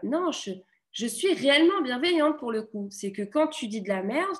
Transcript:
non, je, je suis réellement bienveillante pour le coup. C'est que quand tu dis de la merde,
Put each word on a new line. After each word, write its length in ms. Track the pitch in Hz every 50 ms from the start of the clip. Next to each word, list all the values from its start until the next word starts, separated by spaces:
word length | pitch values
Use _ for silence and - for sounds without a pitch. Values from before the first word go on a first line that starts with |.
| -
non, 280 | 208 277 339 370 330
je, 200 | - - - 202 185 185 - _ _ _ _ _
je 160 | - - 226
suis 260 | 233 226 - - 392 349
réellement 480 | - 240 277 277 294 330 349 403 392
bienveillante 560 | 294 254 - 240 294 349 349 320 294 311 302
pour 140 | 302 254 233
le 100 | 226 220
coup. 260 | 214 - - 208 202 196
C'est 200 | - - - 196
que 120 | 196 208 202
quand 240 | 202 - 302 311
tu 200 | 311 311 - 254
dis 140 | 208 208 220
de 80 | 185 202
la 140 | 196 - 190
merde, 340 | 202 247 302 370 392 359 -